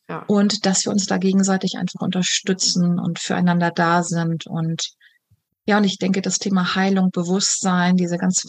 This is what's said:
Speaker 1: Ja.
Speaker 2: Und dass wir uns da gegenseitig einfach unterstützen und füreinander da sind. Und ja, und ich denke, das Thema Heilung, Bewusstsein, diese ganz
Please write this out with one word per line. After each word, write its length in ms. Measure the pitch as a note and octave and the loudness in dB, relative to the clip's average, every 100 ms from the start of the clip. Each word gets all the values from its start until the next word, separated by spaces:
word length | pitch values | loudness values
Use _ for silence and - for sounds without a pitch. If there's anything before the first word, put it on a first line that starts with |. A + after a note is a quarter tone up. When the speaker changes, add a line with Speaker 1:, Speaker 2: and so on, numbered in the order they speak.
| - | -12
Speaker 1:
Ja. 140 | E3 - | -8 0
Speaker 2:
Und 380 | G#3 G#3 - F#3+ | 2 2 2 0
dass 180 | F#3+ - | 0 0
wir 60 | |
uns 140 | G#3 F#3+ | 0 0
da 120 | F#3+ | 0
gegenseitig 600 | F#3+ F#3+ G3 F#3+ F#3+ - | 2 2 2 2 -2 -4
einfach 240 | F#3 - | -6 -4
unterstützen 960 | - F#3 F3+ - - F#3 - F#3 F3 F3 | -4 -2 -2 -2 -2 -2 0 0 2 0
und 200 | E3+ E3 | -2 -4
füreinander 500 | - F3+ F3+ F3 E3+ | -4 0 2 2 2
da 300 | E3+ E3+ F3 | 0 2 2
sind. 440 | E3+ E3+ E3 E3 - | 0 -2 -2 -4 -6
Und 340 | E3 E3 E3 - - _ _ _ _ _ _ - | -4 -4 -4 -8 -12 _ _ _ _ _ _ 0
ja, 100 | G3+ | 2
und 60 | |
ich 160 | G3+ F#3 | 2 0
denke, 220 | F#3+ F#3+ | -2 0
das 160 | F#3+ - | -2 -4
Thema 340 | G3+ F#3+ F3 F#3+ | -2 0 0 0
Heilung, 360 | F#3+ G3 F#3 | 2 2 2
Bewusstsein, 840 | F3+ E3+ F#3 - - F#3+ F3+ F3 F3+ | 0 -2 0 0 -2 0 2 2 2
diese 220 | F3 F3 | 2 0
ganz 240 | F#3 F#3 | 0 -2